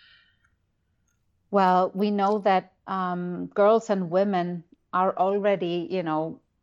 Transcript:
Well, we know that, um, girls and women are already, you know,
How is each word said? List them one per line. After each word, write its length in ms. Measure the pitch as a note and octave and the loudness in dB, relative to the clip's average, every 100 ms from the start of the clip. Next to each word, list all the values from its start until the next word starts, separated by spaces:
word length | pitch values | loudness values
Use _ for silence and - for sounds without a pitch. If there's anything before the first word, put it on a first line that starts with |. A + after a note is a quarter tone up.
| _ _ _ _ _ _ _ _ _ _ _ _ _ _ - | _ _ _ _ _ _ _ _ _ _ _ _ _ _ -4
Well, 420 | G3+ F#3 F3+ F#3 | 2 4 4 2
we 160 | F#3+ G#3 | 0 -2
know 280 | G3+ G3 G#3+ | 0 0 0
that, 320 | G3 F#3 - _ - | 2 0 -2 _ -8
um, 600 | F#3+ F#3 G3 F3 F3 F3+ | -4 -4 -4 -6 -8 -6
girls 440 | - G3+ A3+ A3+ | 2 4 4 2
and 200 | G3 F3 | -4 0
women 540 | F3+ G3+ F#3+ F3 F3+ - _ _ | 0 0 0 -2 -8 -14 _ _
are 240 | F#3 F#3+ - | -2 0 0
already, 680 | F#3 G3+ G3+ G3 F3 F3 E3+ | 0 0 0 0 -2 -4 -4
you 120 | F#3 | -6
know, 380 | E3 D#3 D#3+ - _ _ | -2 -4 -4 -10 _ _